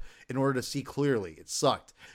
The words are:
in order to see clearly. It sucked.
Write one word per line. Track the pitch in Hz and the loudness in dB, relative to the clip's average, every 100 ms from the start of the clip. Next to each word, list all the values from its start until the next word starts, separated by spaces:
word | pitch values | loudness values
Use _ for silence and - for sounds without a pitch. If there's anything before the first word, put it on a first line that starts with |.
| - - - | -14 -14 -6
in | 123 | 0
order | 135 131 | 2 2
to | |
see | 120 143 | -2 -4
clearly. | 135 - 143 123 92 78 | -4 0 2 2 0 -8
It | - | -8
sucked. | - 143 107 - _ - | 2 2 2 -4 _ -20